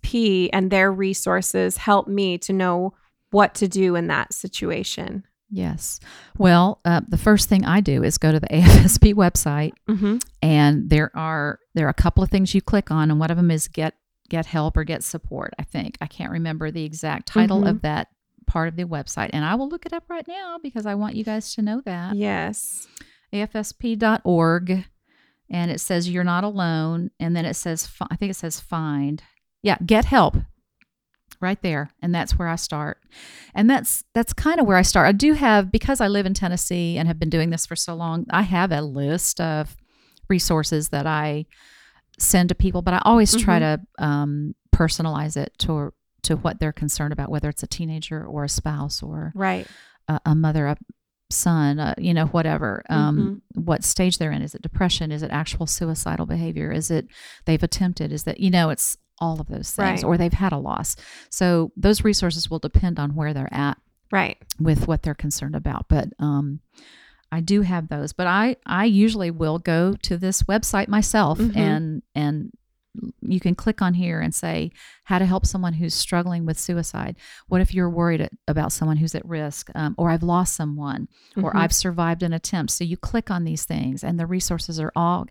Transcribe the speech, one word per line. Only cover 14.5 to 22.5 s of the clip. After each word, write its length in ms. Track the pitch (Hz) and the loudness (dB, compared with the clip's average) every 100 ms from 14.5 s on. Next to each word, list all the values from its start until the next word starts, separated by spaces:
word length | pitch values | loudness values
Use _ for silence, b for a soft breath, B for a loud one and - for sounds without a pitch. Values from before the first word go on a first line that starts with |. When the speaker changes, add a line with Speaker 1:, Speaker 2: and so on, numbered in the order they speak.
| 165 151 160 | -2 0 0
Speaker 2:
or 60 | |
get 200 | 156 160 | -2 -4
support, 480 | - 160 - - - - | -8 -10 -10 -10 -10 -10
I 40 | |
think. 340 | - - - - | -10 -8 -8 -10
I 60 | 147 | -12
can't 260 | - - | -10 -8
remember 380 | 165 165 160 156 | -6 -4 -6 -6
the 120 | 165 | -6
exact 420 | 151 160 156 147 - | -8 -8 -8 -8 -2
title 300 | 220 214 196 | 2 4 2
Speaker 1:
Mm-hmm. 80 | 202 | 2
Speaker 2:
of 140 | 214 | 0
that 260 | 151 151 - _ _ _ - | -2 -4 -6 _ _ _ -4
part 200 | 170 165 | -2 -4
of 60 | 165 | -4
the 80 | |
website, 460 | 175 156 - - - | -8 -8 -8 -8 -6
and 120 | - | -4
I 100 | 156 | -2
will 140 | 233 269 | -2 -4
look 180 | 339 339 | -8 -10
it 60 | |
up 120 | 339 - | -12 -10
right 180 | 339 330 | -12 -10
now 320 | 370 370 339 | -12 -12 -12
because 260 | 302 233 208 | -10 -8 -4
I 100 | 202 | -4
want 180 | 214 | -4
you 80 | 214 | -6
guys 300 | 220 214 - | -6 -6 -6
to 80 | - | -4
know 200 | 208 233 | -2 -4
that. 320 | 220 175 180 202 | -6 -8 -6 -2
Speaker 1:
Yes. 720 | 208 196 202 | -2 -2 -4